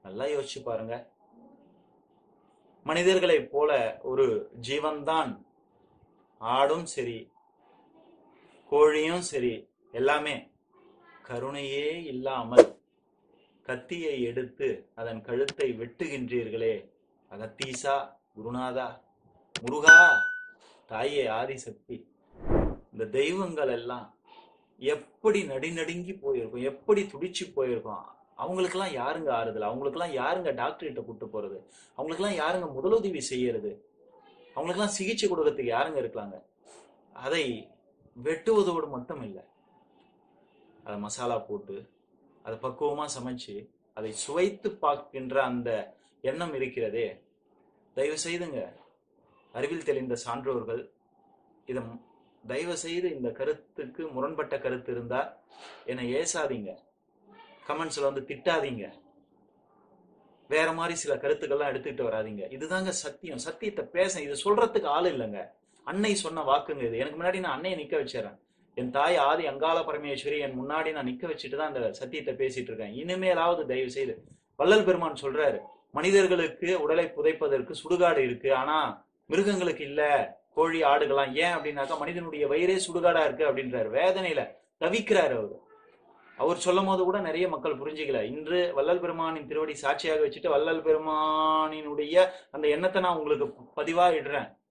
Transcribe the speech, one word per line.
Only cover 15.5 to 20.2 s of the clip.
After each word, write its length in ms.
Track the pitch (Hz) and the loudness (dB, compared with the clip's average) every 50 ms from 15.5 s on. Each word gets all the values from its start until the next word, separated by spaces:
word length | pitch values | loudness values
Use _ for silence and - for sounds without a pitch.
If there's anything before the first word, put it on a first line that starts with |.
| - - 139 127 | 0 -2 -2 -2
வெட்டுகின்றீர்களே. 1200 | 117 110 120 120 - - 180 160 143 131 127 113 120 120 113 107 107 113 113 113 110 98 - - _ _ _ _ _ _ _ _ | -2 -4 -8 -10 -8 -8 -6 -6 -4 -6 -6 -2 -2 -2 -2 -2 -4 0 0 0 0 -2 -6 -16 _ _ _ _ _ _ _ _
அகத்தீசா, 840 | 95 101 113 110 - - - 135 127 123 - 139 139 143 143 - - _ _ _ _ | -12 -12 -12 -12 -8 -10 -8 -8 -8 -4 -2 0 0 0 -2 -8 -14 _ _ _ _
குருநாதா, 680 | 107 104 117 123 127 127 127 123 131 123 117 - - _ _ _ _ _ _ _ _ _ _ _ - | -12 -10 -8 -6 -6 -6 -4 -4 -6 -6 -6 -10 -16 _ _ _ _ _ _ _ _ _ _ _ -8
முருகா, 600 | - - 147 - - - - - 1077 1077 1077 1077 | -6 -4 -4 6 12 12 12 12 12 12 8 4